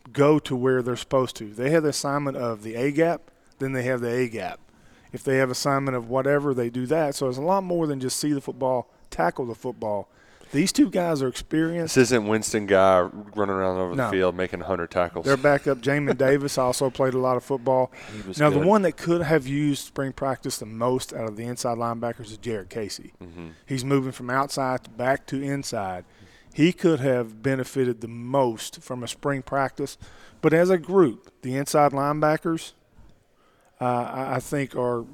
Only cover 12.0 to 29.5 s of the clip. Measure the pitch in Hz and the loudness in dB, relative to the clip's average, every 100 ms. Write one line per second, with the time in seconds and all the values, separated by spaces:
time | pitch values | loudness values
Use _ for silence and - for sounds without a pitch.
12 | 120 123 104 110 107 113 101 98 95 92 | 6 4 2 0 0 -2 4 6 8 6
13 | 90 104 104 107 101 95 95 92 92 110 | 4 -4 -10 -4 -2 0 0 0 -2 -2
14 | 120 98 92 87 92 92 85 92 85 95 | -2 2 0 0 -4 -4 -4 -4 -2 -2
15 | 87 87 101 139 143 143 147 131 131 143 | -2 -2 0 2 2 2 0 -2 0 0
16 | 143 131 135 143 139 - 127 123 135 - | 0 2 2 2 0 0 0 0 -2 0
17 | 131 127 127 123 - 135 120 131 127 - | 0 2 0 0 -2 -4 2 2 2 -4
18 | - 107 95 92 151 139 165 214 180 - | -16 -14 -8 2 2 4 4 4 4 -2
19 | 165 170 151 160 131 143 147 143 - - | 0 0 2 0 0 -2 0 -2 -6 -6
20 | 135 - 135 127 139 - 110 110 120 127 | -6 -4 -4 -4 -6 -8 -8 -2 0 0
21 | - - 113 104 117 120 127 117 117 117 | -2 -8 -8 -6 -8 -6 -4 -2 -4 -4
22 | 117 117 107 107 120 110 90 117 101 - | -6 -6 -12 -12 -8 -6 -6 -8 -8 -10
23 | - - 90 85 82 80 - 135 131 139 | -16 -20 -18 -16 -16 -16 -8 -6 0 0
24 | 131 123 123 131 139 - 131 127 - 117 | 0 -6 -4 -2 -2 -2 -2 -2 -6 -4
25 | 123 135 - 135 139 139 139 117 95 90 | -2 -2 -2 -6 -4 -6 -6 -6 -6 -8
26 | 90 - - - - - 160 180 175 151 | -12 -20 -20 -20 -10 2 2 4 2 4
27 | 139 123 113 110 135 131 127 139 123 117 | 2 0 -2 -4 -2 -2 -2 0 0 -2
28 | 113 117 120 139 127 110 - - - 127 | -6 -10 -2 2 2 0 -8 -14 -12 -10
29 | 117 - 143 139 - | -10 -6 -4 -4 -2